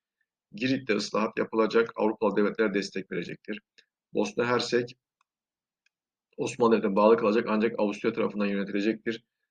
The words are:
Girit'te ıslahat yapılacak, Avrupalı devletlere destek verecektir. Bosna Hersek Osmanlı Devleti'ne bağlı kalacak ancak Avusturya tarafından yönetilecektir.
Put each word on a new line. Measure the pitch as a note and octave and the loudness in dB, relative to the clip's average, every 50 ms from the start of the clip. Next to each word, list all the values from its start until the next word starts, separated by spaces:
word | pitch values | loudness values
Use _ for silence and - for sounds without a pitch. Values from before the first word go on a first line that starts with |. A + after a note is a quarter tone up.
| _ _ _ _ _ _ _ _ _ _ | _ _ _ _ _ _ _ _ _ _
Girit'te | - G#2 B2 C3 C3+ C3 - - G#2 | -8 -4 -2 0 0 -2 0 -2 -2
ıslahat | G#2 G#2 - - G#2 A2 A2 - - | -2 -2 -2 -2 -2 -2 -2 -2 -4
yapılacak, | A2 - - A2 A2 G#2 A2+ A#2 A#2 - - | -4 -2 0 0 0 4 4 2 2 2 0
Avrupalı | - G#2 A2 A2 - A2+ G2+ F#2+ | -2 0 0 0 0 0 0 2
devletlere | G#2 G#2 G2 G2+ - A2 G#2 F#2+ | 2 0 0 2 0 0 0 0
destek | G2+ F#2+ - - G2 G2 - | -2 -4 -4 -6 -10 -10 -6
verecektir. | F#2+ F2 E2+ F2+ - - _ - G#2 G#2 - _ _ - _ _ _ _ _ _ - | -8 -8 -6 -8 -12 -14 _ -12 -12 -12 -14 _ _ -20 _ _ _ _ _ _ -4
Bosna | G#2+ G#2 G#2 - - A#2+ | -2 -2 -2 -2 -2 0
Hersek | A#2+ B2 A#2 A#2 - - A#2+ C3 - - _ _ _ _ _ _ _ _ _ _ _ _ _ _ _ _ _ _ _ _ _ _ _ _ _ _ _ _ | 0 0 0 0 0 0 0 0 -2 -8 _ _ _ _ _ _ _ _ _ _ _ _ _ _ _ _ _ _ _ _ _ _ _ _ _ _ _ _
Osmanlı | - B2 A#2+ - - A#2+ A2+ | -6 -6 -6 0 2 4 4
Devleti'ne | A2+ G2+ G#2 G2+ F#2+ | 4 4 2 2 2
bağlı | G#2 G#2 A2 A#2 | 4 4 6 4
kalacak | A2 A2+ G#2 G#2+ A#2 G#2+ - | 4 4 2 2 2 0 0
ancak | G#2+ G#2+ A2 A#2 A2+ - | 0 0 0 0 0 -2
Avusturya | G#2+ G2+ G2 - - A2+ A2 | -2 -2 -2 -2 -4 -2 -2
tarafından | A2+ G#2 - G2+ G#2 G2+ | -2 -4 -4 -2 -2 -2
yönetilecektir. | G2+ G2+ G2 G2 F#2 G2+ G2+ G2+ A2 A2 A2 - A#2 A2+ - - _ _ _ _ _ | -2 -2 -4 -4 -4 -2 -2 0 0 -2 -2 -4 -8 -8 -8 -12 _ _ _ _ _